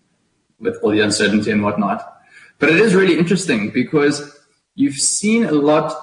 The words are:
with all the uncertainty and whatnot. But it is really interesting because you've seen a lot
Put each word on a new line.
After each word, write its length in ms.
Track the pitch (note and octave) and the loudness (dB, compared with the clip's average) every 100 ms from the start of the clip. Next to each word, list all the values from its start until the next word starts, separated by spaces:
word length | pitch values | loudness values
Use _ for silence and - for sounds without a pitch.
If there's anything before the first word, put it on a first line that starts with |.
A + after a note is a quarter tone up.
| _ _ _ _ _ _ | _ _ _ _ _ _
with 180 | A#2 A2+ | -6 -2
all 100 | G#2+ | -2
the 80 | G#2+ | 0
uncertainty 500 | G#2 G2 G2+ G#2+ G#2+ | 0 0 0 0 0
and 120 | G#2 | 0
whatnot. 600 | G2+ - G2 - - - _ - - _ | -2 -2 -4 -4 -10 -20 _ -20 -20 _
But 120 | D3 | 0
it 100 | E3 | 4
is 140 | A3 | 4
really 240 | F#3 F#3 D#3+ | 4 4 2
interesting 500 | E3+ F#3+ - A#2 G#2 | 2 0 0 -2 -2
because 640 | B2+ A#2+ D3+ C#3+ B2+ - - _ _ _ - | -4 -2 0 0 0 -8 -20 _ _ _ -4
you've 180 | C#3 | -2
seen 500 | C#3 - - G#3 A#3 | 0 -4 -2 0 0
a 80 | F#3+ | 2
lot 420 | D3+ C#3+ D#3 - - | 0 2 2 0 -8